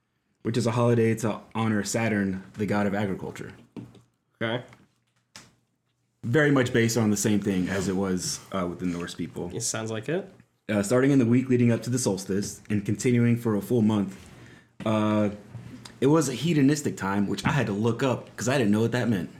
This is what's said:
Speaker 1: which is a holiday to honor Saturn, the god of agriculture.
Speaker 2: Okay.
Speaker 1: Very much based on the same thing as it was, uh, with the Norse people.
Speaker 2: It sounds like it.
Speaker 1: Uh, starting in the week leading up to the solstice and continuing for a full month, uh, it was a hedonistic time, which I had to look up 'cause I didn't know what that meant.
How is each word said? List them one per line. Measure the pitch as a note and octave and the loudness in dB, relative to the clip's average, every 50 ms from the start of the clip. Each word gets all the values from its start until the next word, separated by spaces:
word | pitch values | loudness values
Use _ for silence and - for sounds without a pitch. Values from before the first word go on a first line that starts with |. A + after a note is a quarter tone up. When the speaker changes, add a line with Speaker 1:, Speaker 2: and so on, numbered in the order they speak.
| _ _ _ _ _ _ _ _ | _ _ _ _ _ _ _ _
Speaker 1:
which | - A2+ A2+ B2+ | -8 -4 -2 0
is | G#2 A2+ | 0 0
a | |
holiday | A2 A#2+ A#2+ A#2+ A#2+ A#2 A2+ A2+ A2+ | 0 2 2 2 4 4 2 2 0
to | A2 - A2 G2 - - - - | 0 -2 -4 -6 -6 -10 -10 -6
honor | A2 A2+ A2 G#2+ G#2 G2 | -4 -2 0 -2 -2 -2
Saturn, | - - A#2 A2+ A2+ G#2+ G#2 G2+ G2 F#2 F#2+ - - - - | -4 -4 -2 -2 -2 0 0 -2 -2 -4 -6 -10 -12 -8 -6
the | G#2+ | -4
god | F#2 G#2 G#2 G#2 G2+ | -2 0 0 0 0
of | F#2 | -2
agriculture. | G2+ G#2+ G2 F#2 - D2+ - - - - - - - - _ _ - - - - - _ _ _ _ _ _ _ _ | -2 -2 -4 -4 -6 -8 -12 -12 -12 -14 -16 -16 -20 -20 _ _ -18 -18 -18 -20 -20 _ _ _ _ _ _ _ _
Speaker 2:
Okay. | A#2 A2+ A2+ A#2+ A#2+ - - - _ _ _ _ _ _ _ _ _ _ _ - - - _ _ _ _ _ _ _ _ _ _ _ _ _ _ - | -6 -4 -4 -6 -8 -12 -20 -20 _ _ _ _ _ _ _ _ _ _ _ -20 -20 -20 _ _ _ _ _ _ _ _ _ _ _ _ _ _ -4
Speaker 1:
Very | A2+ A#2+ D#3 D3 C#3+ | 0 2 4 4 4
much | D3 C3+ B2+ B2 - | 4 4 2 2 2
based | A#2+ A2+ A2+ A#2 A#2+ | 2 2 2 2 2
on | A2+ G#2 | 2 2
the | G#2 G2+ | 2 2
same | - A2+ G#2 G2+ | 2 2 2 2
thing | - G#2 G2 F#2 F2+ F2+ | 0 0 0 0 0 0
as | F#2+ G2 F2+ G2 | -2 -2 -2 -2
it | F#2+ | -2
was, | F#2 G2 F#2+ F#2 F2+ D#2+ D#2 - - - - | -2 -2 -2 -2 -2 -4 -6 -8 -8 -10 -8
uh, | - F#2+ F2+ F2 | -6 -4 -4 -4
with | F2 E2 | -6 -6
the | F2+ | -4
Norse | F2+ E2+ F2 F2 F2 - | -4 -4 -4 -6 -8 -8
people. | - F2+ - - F2+ F2+ F2 E2+ | -10 -10 -8 -8 -8 -8 -8 -8
Speaker 2:
It | G#2+ | -6
sounds | A#2 - - A2+ A2 A2 | -6 -6 -6 -6 -6 -6
like | A2 A2 G#2+ - | -8 -6 -6 -4
it. | D3+ F#3 G3+ - - - _ _ _ _ _ - | -4 -4 -6 -8 -14 -20 _ _ _ _ _ -2
Speaker 1:
Uh, | G#2+ G#2 G2+ | -2 0 0
starting | G2+ B2 B2+ C3 C#3 | 2 2 4 4 4
in | C#3+ C3+ | 4 4
the | A#2+ | 4
week | A2+ A#2+ C3 B2+ B2 | 4 4 2 4 2
leading | B2 B2 B2 A#2+ | 2 4 4 4
up | A#2 A2 - | 2 2 0
to | A2+ | -4
the | A#2+ C3 | -4 -2
solstice | - - G2 F#2 - - F#2+ G2 G2+ - - - - - | 0 0 -2 -2 -2 -2 -2 -2 -2 -4 -8 -14 -8 -4
and | G#2+ G#2 G2 | -4 -2 -2
continuing | - G#2 F#2+ - C3 B2 A#2+ A#2+ A#2+ A#2+ A#2 | -2 -4 -2 0 2 4 4 4 4 2 2
for | A#2+ A2+ G#2+ | 0 -2 -2
a | G2+ | -2
full | F#2+ - B2+ B2 | -2 0 2 2
month, | G#2+ G#2+ A2 G#2 G2 F#2 - - - - - - - - - - _ _ _ - - | 4 4 2 2 0 -2 -6 -12 -18 -20 -20 -20 -20 -20 -20 -20 _ _ _ -8 -4
uh, | A2+ A2 G#2+ G#2+ G#2+ G#2+ G#2+ G#2+ G2+ G2+ - - - - - - - - - - - - - | 0 0 2 2 2 2 2 2 0 -2 -6 -12 -16 -18 -16 -16 -16 -18 -18 -18 -20 -6 0
it | A#2+ C3+ | 2 4
was | D3+ E3 D3+ C3+ | 4 4 2 0
a | C3 | -2
hedonistic | A2+ C3+ E3+ E3 D3+ C3+ C3+ D3+ D3+ - - F2 - | -2 -2 0 4 4 4 4 4 2 0 -4 -6 -4
time, | G2 G2 G2 G#2 G2+ F#2+ | -4 -2 0 0 0 0
which | G2+ G2 - | -2 -2 -2
I | D3 | 0
had | D#3+ C#3+ A#2+ G2 | 0 0 0 0
to | G2+ | 0
look | G2+ A2 A#2 A#2 A#2 C#3 | 0 0 0 0 0 0
up | C3+ A#2 A#2 - - - | 0 0 -2 -4 -10 -12
'cause | - G2+ A#2+ | -6 -2 0
I | C3 C#3 | 0 2
didn't | A#2+ G2+ | 2 4
know | G#2 G#2+ | 4 2
what | A2+ A#2 | 2 2
that | A#2+ B2 A#2+ A2+ | 0 0 0 0
meant. | A2+ F#2 D#2+ - - - | 0 -2 -2 -6 -10 -18